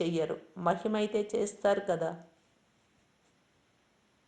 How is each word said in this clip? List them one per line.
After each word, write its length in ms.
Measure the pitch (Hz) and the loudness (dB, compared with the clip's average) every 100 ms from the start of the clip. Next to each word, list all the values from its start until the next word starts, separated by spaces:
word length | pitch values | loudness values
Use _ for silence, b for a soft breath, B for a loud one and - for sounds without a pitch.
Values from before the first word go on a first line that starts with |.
చెయ్యరు, 360 | 170 165 156 160 - - | 0 0 0 -2 -8 -4
మహిమ 380 | 170 180 220 214 | 0 0 0 0
అయితే 320 | 208 214 208 | 0 0 -2
చేస్తారు 460 | - 208 - 202 196 | -2 -2 0 2 2
కదా. 360 | 196 170 160 170 - _ _ _ _ _ _ _ _ _ _ _ _ _ _ _ _ _ _ _ | 2 0 0 -6 -14 _ _ _ _ _ _ _ _ _ _ _ _ _ _ _ _ _ _ _